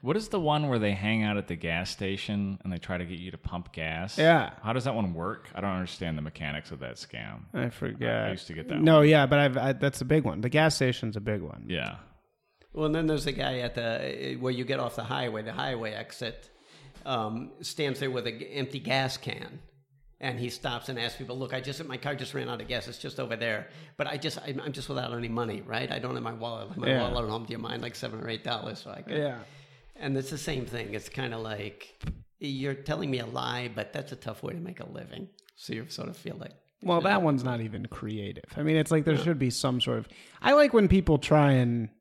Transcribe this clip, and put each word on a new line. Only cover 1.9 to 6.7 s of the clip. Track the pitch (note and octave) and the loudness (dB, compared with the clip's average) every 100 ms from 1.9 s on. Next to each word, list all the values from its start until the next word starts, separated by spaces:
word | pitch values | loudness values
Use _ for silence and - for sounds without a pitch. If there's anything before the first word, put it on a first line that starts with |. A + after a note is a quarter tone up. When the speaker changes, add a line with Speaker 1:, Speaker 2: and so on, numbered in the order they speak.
Speaker 1:
station | - F#2+ G2 - G#2 G2 G2 | -4 -2 -2 -2 0 0 -2
and | F#2+ | -4
they | F2 | -6
try | - F2+ | -4 -4
to | F2 | -4
get | F2+ | -8
you | F2+ | -10
to | F2 | -8
pump | - F2 F2 | -6 -6 -8
gas? | - D#2+ D#2+ F#2+ - | -6 -4 -2 -4 4
Speaker 2:
Yeah. | D#3 E3 G#2+ - | 6 6 4 -4
Speaker 1:
How | G#2+ | -2
does | A#2+ | 0
that | A#2+ | 0
one | A#2 G2 | 0 0
work? | E2 F2 A2+ - | -2 -4 -6 -10
I | - | -4
don't | G2 | -2
understand | F#2 F2+ - F2 D#2 | -2 -4 -4 -4 -4
the | |
mechanics | D2+ - D#2 D2 - | -6 -6 -6 -6 -8